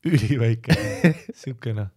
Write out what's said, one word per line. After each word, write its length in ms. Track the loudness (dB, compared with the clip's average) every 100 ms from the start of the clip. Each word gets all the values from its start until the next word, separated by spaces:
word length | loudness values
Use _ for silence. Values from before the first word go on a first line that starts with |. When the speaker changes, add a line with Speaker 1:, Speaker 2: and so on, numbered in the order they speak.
Speaker 1:
üliväike. 680 | 0 2 2 0 0 0 0 0 0 0 2
Speaker 2:
<laughs> 340 | 2 -6 -14
Speaker 1:
Siuke, 300 | -14 -10 -6
noh. 180 | -6 -6